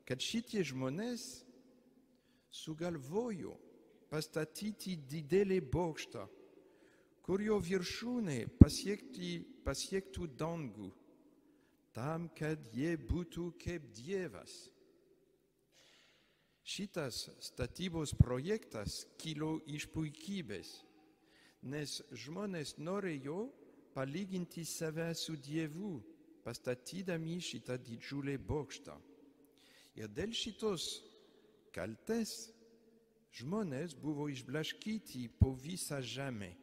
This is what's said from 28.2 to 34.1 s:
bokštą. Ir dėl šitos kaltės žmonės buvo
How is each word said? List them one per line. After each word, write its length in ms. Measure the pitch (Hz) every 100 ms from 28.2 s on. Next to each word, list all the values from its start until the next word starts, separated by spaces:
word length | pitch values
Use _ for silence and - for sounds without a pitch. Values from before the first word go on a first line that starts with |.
| 139 139
bokštą. 560 | 95 147 135 - - 76 - - - - - - - - - -
Ir 120 | 107
dėl 220 | 107 202
šitos 520 | 226 240 196 220 175 - - - - - - - - -
kaltės 800 | - 90 110 - 226 214 - - - - - - - _ _ _
žmonės 600 | - 123 208 196 139 175
buvo 340 | 139 135